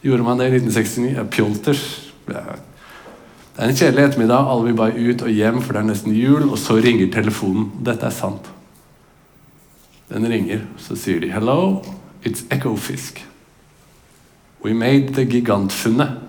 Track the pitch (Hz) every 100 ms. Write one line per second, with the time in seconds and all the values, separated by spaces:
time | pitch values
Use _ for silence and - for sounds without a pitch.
0 | 143 127 120 123 127 127 110 110 104 -
1 | 123 131 - - 104 104 - 139 - -
2 | - - - - - - - - - -
3 | - - - - - - 117 135 160 127
4 | 143 135 113 123 135 123 117 113 110 117
5 | 120 120 117 107 107 120 - 107 107 101
6 | 113 107 131 147 143 107 - 110 120 110
7 | 95 110 104 104 98 98 107 - 120 113
8 | 120 - 101 101 - - - _ _ _
9 | _ _ _ _ _ _ _ _ _ _
10 | _ 107 113 110 92 107 104 - - -
11 | - 85 85 95 113 147 190 190 - -
12 | - - - - - 135 123 107 - -
13 | - - - - _ _ _ _ _ _
14 | _ _ _ _ _ _ 104 113 120 139
15 | 135 135 123 120 117 101 98 - 117 117
16 | 135 -